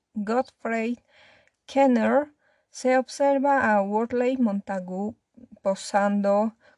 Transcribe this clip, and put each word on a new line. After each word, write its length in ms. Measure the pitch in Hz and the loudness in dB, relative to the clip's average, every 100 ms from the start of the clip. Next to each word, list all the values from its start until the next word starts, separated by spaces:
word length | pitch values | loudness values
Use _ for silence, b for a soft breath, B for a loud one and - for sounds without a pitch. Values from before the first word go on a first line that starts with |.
| _ | _
Godfrey 840 | - 202 240 262 _ 233 226 226 240 b b b b b _ _ | -10 -4 -2 -4 _ -8 -6 -4 -8 b b b b b _ _
Kenner. 680 | 269 277 240 220 254 294 _ _ _ _ | 2 4 4 2 2 0 _ _ _ _
Se 280 | - 254 262 | -6 0 0
observa 760 | 262 - 285 277 277 277 226 | 0 0 2 2 2 2 2
a 80 | 214 | 2
Wortley 560 | 196 208 233 247 247 262 | 2 -2 -2 -2 -2 0
Montagu 760 | 233 202 - 196 180 185 208 233 _ - - - | 0 -2 -6 -8 -8 -8 -8 -10 _ -20 -20 -8
posando 920 | 196 196 - 202 202 202 202 202 220 - b | -4 -4 -2 0 0 0 0 0 0 -6 b